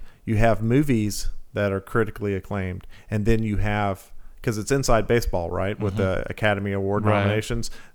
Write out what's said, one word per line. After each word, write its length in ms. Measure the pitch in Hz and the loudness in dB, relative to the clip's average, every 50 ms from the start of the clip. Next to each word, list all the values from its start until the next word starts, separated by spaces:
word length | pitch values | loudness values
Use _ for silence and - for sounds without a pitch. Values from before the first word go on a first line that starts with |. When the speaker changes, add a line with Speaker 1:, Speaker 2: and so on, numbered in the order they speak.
| - - - - - | -14 -16 -16 -10 -4
Speaker 1:
you 120 | - 113 104 | -2 2 4
have 240 | 117 117 110 104 | 6 4 4 4
movies 680 | 110 113 120 139 151 143 127 113 107 104 101 - - - - - - - - | 2 2 2 2 4 4 2 2 2 0 -2 -2 -2 -2 -4 -4 -8 -6 -4
that 180 | 110 104 101 | -2 0 0
are 80 | 98 98 | 0 -2
critically 520 | - - - 117 113 107 - - 110 101 98 | -4 -2 -2 0 0 -2 -4 -6 -4 -4 -4
acclaimed, 540 | 92 - - 107 101 95 92 90 92 - - - - - - | -4 -4 -6 -6 -4 -4 -4 -6 -8 -12 -14 -18 -18 -10 -6
and 160 | 113 107 104 | -4 0 2
then 160 | 113 113 110 113 | 4 4 4 2
you 140 | 110 104 98 | 0 0 0
have, 540 | - 107 104 104 104 101 95 - - - - - - - - - | 0 2 0 0 0 -2 -2 -4 -8 -14 -16 -14 -14 -16 -16 -6
'cause 160 | - 127 110 107 | -4 -4 -2 -2
it's 140 | 101 - | -2 0
inside 360 | 139 139 131 - 120 110 104 - | 0 2 4 4 4 4 4 4
baseball, 420 | 117 120 - - - 90 85 87 | 2 2 2 2 0 -2 -2 -2
right, 300 | 87 92 92 98 107 - | -2 -2 -2 -2 -2 -2
with 140 | 107 101 95 | -2 -2 0
Speaker 2:
Mm-hmm. 80 | 107 | 0
Speaker 1:
the 280 | 98 95 92 - - - | 0 2 0 0 -2 -4
Academy 440 | - - - 107 104 101 101 101 98 | -4 -2 0 0 2 0 0 -2 -2
Award 320 | 98 98 98 101 104 98 | -2 0 0 0 0 2
Speaker 2:
Right. 140 | 107 107 101 | 2 2 2
Speaker 1:
nominations 500 | 101 101 104 110 104 - 123 117 - - - - - - - | 2 2 0 0 -2 -2 -4 -4 -4 -4 -8 -10 -14 -18 -20